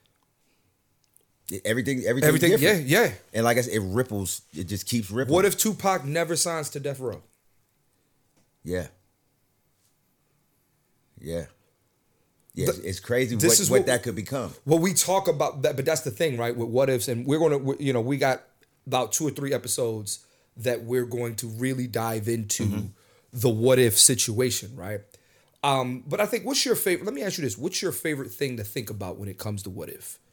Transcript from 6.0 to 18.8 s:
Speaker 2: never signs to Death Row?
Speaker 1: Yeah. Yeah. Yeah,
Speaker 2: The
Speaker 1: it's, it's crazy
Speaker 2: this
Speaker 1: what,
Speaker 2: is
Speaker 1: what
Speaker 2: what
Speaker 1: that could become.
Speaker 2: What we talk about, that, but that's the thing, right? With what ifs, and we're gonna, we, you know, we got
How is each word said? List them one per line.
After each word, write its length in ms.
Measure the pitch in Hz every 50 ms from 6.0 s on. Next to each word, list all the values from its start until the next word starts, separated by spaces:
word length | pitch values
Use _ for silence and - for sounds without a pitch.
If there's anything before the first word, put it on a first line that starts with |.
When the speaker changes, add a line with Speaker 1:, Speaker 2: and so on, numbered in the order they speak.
| 135
Speaker 2:
never 320 | 139 151 165 170 165 175
signs 340 | 151 - 175 165 160 147 -
to 100 | - 147
Death 200 | 135 143 135 135
Row? 200 | 127 117 95 78 - _ _ _ _ _ _ _ _ _ _ _ _ _ _ _ _ _ _ _ _ _ _ _ _ _ _ _ -
Speaker 1:
Yeah. 220 | 78 90 90 80 - _ _ _ _ _ _ _ _ _ _ _ _ _ _ _ _ _ _ _ _ _ _ _ _ _ _ _ _ _ _ _ _ _ _ _ _ _ _ _ _ _ _ _ _ _ -
Yeah. 260 | - 76 85 85 82 - _ _ _ _ _ _ _ _ _ _ _ _ _ _ _ _ _ _ _ _ -
Yeah, 120 | - 92
Speaker 2:
The 40 | 92 -
Speaker 1:
it's, 60 | 92
it's 200 | - 90 92 -
crazy 340 | - - 120 127 131 110 120
Speaker 2:
this 80 | 107 104 117 113
Speaker 1:
what, 80 | -
Speaker 2:
is 100 | 196 -
Speaker 1:
what 80 | 127 127
Speaker 2:
what 60 | 120
Speaker 1:
that 160 | 131 123 120 -
could 120 | 123 95
become. 380 | 110 98 - 131 139 113 95 - - -
Speaker 2:
What 160 | 139 156 165 165
we 100 | 196 170
talk 340 | - - - 185 190 190
about, 360 | 180 151 143 156 139 - 139 131
that, 140 | 151 143
but 80 | 135 131
that's 160 | 156 160 151 -
the 80 | 139
thing, 260 | 107 - 170 156 131
right? 180 | 117 117 120 120
With 140 | 120 117 117
what 220 | 113 127 139 135
ifs, 180 | 131 120 101 139
and 180 | 120 117 123
we're 120 | 135 147 156
gonna, 200 | 165 156 147 139
we, 180 | 131 135 139 -
you 140 | 147 135 127
know, 80 | 117 113
we 160 | 127 143 135
got 240 | 143 135 127 - - _ _ _ _ _ _ _